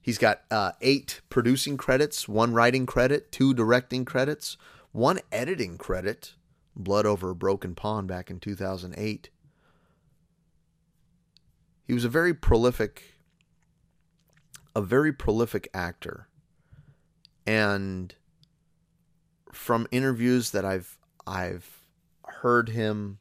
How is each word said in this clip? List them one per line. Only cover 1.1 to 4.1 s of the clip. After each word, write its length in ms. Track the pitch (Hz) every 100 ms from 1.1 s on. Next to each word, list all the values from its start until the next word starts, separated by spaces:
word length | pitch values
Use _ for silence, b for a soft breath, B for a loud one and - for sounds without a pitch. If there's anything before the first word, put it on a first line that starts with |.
| - _
producing 480 | - 117 131 139 139
credits, 500 | - 131 147 - -
one 260 | 104 117
writing 340 | 117 120 131 127
credit, 440 | - 127 147 -
two 240 | - 135
directing 500 | 127 110 123 127 127
credits, 520 | 123